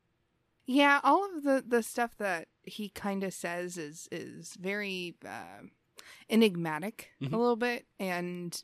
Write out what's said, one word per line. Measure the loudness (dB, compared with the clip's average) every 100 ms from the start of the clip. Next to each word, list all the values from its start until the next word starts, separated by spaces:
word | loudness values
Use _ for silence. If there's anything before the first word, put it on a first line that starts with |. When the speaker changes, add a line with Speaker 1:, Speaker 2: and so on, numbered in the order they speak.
| _ _ _ _ _ _ 2
Speaker 1:
Yeah, | 6 8 6
all | 6 6 4
of | -2
the, | 2 2 2
the | 0
stuff | 0 -2 -4 -2
that | -4 -4 -6 _
he | -14 -10 -10
kinda | -6 -4 -2 -4
says | -4 -6 -4 -6 -6
is, | -10 -10 -10
is | -10 -10 -14 -16 -8
very, | -6 -4 -4 -6 -6 -10 -12
uh, | -12 -12 -16 -20 _ _ -20 -20 -14 2
enigmatic | 6 6 4 -2 -4 -6 -10 -16 -8
Speaker 2:
Mm-hmm. | -2
Speaker 1:
a | 2
little | 2 2
bit | 0 -2 -8 -6
and | -4 -2 -4 -6 -8 -10